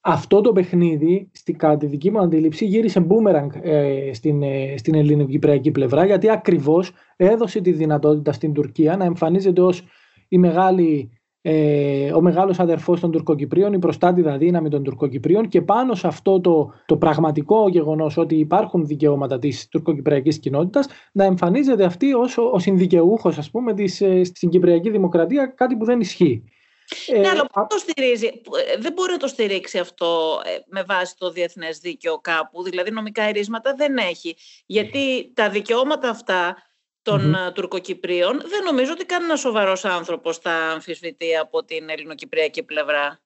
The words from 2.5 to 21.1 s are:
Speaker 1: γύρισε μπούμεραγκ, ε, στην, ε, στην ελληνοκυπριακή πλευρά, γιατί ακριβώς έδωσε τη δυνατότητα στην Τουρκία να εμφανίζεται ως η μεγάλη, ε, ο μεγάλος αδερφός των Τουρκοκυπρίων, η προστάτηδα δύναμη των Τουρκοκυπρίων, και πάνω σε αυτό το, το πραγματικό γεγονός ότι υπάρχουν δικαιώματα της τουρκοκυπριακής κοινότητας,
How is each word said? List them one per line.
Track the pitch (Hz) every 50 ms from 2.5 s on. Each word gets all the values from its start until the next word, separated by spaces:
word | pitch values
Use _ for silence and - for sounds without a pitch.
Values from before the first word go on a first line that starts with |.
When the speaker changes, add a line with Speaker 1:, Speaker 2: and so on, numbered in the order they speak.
| 156 - 220
Speaker 1:
γύρισε | 202 190 226 226 208 180 190
μπούμεραγκ, | 170 165 196 226 220 202 170 147 143 143 147 -
ε, | - 175 151 147 143 143 139 135 139 135
στην, | 131 117 - 151 147 143
ε, | 143 139 135 135 135 135 139
στην | 131 110 160 156
ελληνοκυπριακή | 156 147 147 151 147 143 131 135 147 156 151 143 139 123 156
πλευρά, | - 139 139 123 135 147 175
γιατί | 196 202 175 - 220
ακριβώς | 220 - - - 180 151 131 147 156 175 190 - _ _ _ _ _
έδωσε | _ 180 190 226 226 233 180 - 220
τη | 175 180
δυνατότητα | 170 156 160 156 151 147 151 151 151 151 143 151
στην | 143 - - 151
Τουρκία | 147 147 147 - - - 156 151 175
να | 202 185
εμφανίζεται | 175 170 180 170 160 170 196 190 196 175 180
ως | 180 185 180 180 - _ _ _ _ _ _ _ _ _
η | 185 180
μεγάλη, | 180 170 160 175 190 190 185 185 170 160 156 143 123 110 _ _ _ _ _ _
ε, | _ 160 156 156 151 151 147 143 143 143 139 139 139 139
ο | 156 165
μεγάλος | 170 175 156 170 196 196 180 180
αδερφός | 180 170 165 156 - - 175 170
των | 180 170
Τουρκοκυπρίων, | 160 165 156 - 156 139 143 - - 175 196 208
η | 202 185
προστάτηδα | 175 165 151 - - 175 180 180 165 151 139
δύναμη | 135 156 175 180 170 160 151
των | 147 143
Τουρκοκυπρίων, | 139 139 131 - 147 139 123 135 113 156 180 208 226 180
και | - 180
πάνω | 156 175 202 233 262 254 226
σε | 175 -
αυτό | 170 151 - _ 202 190 185
το, | 180 180 165 156 143 151 - - _
το | - 165
πραγματικό | - 160 156 160 160 170 156 147 151 147 - 208 220 214 196
γεγονός | 180 175 151 151 156 151 160 151 -
ότι | 170 165 151 160
υπάρχουν | 156 151 151 175 196 214 175 - 180 156
δικαιώματα | 143 151 139 151 147 143 139 139 127 135 123
της | 123 143 120 - - _
τουρκοκυπριακής | - 160 - 170 156 139 131 147 147 139 131 160 151 151
κοινότητας, | - 139 135 143 170 190 - 277 269 269 - - _ _